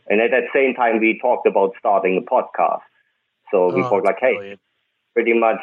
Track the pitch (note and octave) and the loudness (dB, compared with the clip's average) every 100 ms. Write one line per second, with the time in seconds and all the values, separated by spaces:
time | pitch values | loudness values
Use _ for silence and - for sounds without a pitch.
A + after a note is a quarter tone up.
0 | - G#2 A#2 B2+ - C#3 C3 B2 A#2+ A2 | -2 0 2 0 0 0 0 0 0 2
1 | A2+ A2 B2 A2+ G#2+ G2+ G2 - - G2 | 0 0 -2 0 0 2 0 0 0 0
2 | F#2+ F#2 E2 B2+ - - E2 - - _ | 0 -2 0 -2 -2 -2 -2 -2 -10 _
3 | _ _ _ _ - G2 F2+ F2+ F#2 G2+ | _ _ _ _ -2 0 2 0 0 0
4 | F#2+ - B2+ G2+ G2 G2+ _ _ _ _ | 0 0 -2 -2 -8 -18 _ _ _ _
5 | _ A#2 A2+ A#2 A2+ - | _ -2 0 2 2 0